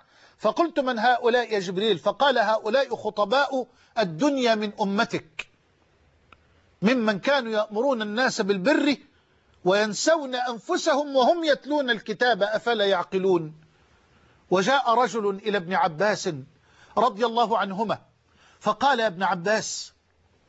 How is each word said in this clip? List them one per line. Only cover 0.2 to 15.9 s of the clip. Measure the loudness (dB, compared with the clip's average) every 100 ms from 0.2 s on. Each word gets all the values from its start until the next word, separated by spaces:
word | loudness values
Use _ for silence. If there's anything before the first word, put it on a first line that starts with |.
| -20 _
فقلت: | -4 0 -2 0
'من | -2 0
هؤلاء | 2 2 2 2 0
يا | -4
جبريل؟' | -4 -2 0 0
فقال: | -2 2 2 2
'هؤلاء | 2 0 0 0 0 -4
خطباء | -6 -2 0 2 0 -2 -6 _ _ -4
الدنيا | -2 0 0 2 0
من | 0 -2 -4
أمتك، | -2 -2 -2 -4 -10 -20 -20 _ _ _ _ _ _ _ _ _ _ _ _ -2
ممن | 0 2 0 0
كانوا | 0 0 0
يأمرون | -2 -2 -2 -2 -2
الناس | -4 -2 -2 -2
بالبر | -2 0 2 2 2 -2 -6 _ _ _ _ _
وينسون | 0 2 0 -2 0 0 0
أنفسهم | -6 -6 -6 -4 -2 0 0 0 2
وهم | 4 4
يتلون | 2 0 0 -2 0
الكتاب، | -4 -4 -2 0 2
أفلا | 0 -2 -2 0 2
يعقلون.'" | 0 -2 -2 2 0 0 -14 _ _ _ _ _ _ _ _ -2
وجاء | 0 2 2 4
رجل | 2 2 0 -4
إلى | -4 -2 -4
ابن | -2
عباس | 0 0